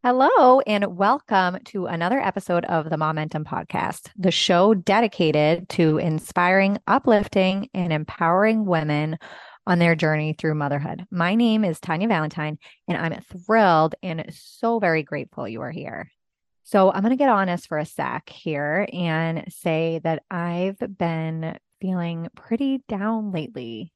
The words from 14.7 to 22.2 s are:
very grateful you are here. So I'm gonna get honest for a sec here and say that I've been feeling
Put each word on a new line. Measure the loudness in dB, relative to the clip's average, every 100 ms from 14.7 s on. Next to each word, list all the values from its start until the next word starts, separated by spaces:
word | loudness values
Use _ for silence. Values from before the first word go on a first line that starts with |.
| 0
very | 0 0
grateful | -2 -8 -10 -10 -10
you | -8
are | -10
here. | -10 -12 -12 -14 _ _ _ _ _
So | _ 4 4
I'm | 4
gonna | 0 2
get | 4
honest | 2 0 -4 -4
for | -6
a | -6
sec | -6 -6 -6 -10
here | -12 -6 -4 -2 -2 -2
and | -4 -2 -2 -2 -4 -10
say | -8 -2 0 -2 -2
that | -4 -4 _
I've | -6 -4 -4 -4 -6
been | -10 -4 -4 -2 -4 -6 -8 -10 _ _
feeling | -6 -4 -4 -6